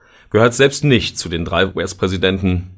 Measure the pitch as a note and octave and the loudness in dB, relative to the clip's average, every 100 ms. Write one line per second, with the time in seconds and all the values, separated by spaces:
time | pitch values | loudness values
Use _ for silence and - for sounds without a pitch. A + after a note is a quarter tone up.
0 | _ _ _ G#2 A#2 A#2 C3+ C3+ D3 A#2 | _ _ _ 2 2 4 2 2 2 2
1 | - - E2+ E2 E2+ E2+ F#2+ F#2 E2+ - | 0 -6 -6 -6 -4 0 0 -2 -6 -4
2 | G2 F#2+ F#2 F#2+ F#2 F#2 F#2 | -4 0 -2 0 0 -2 -4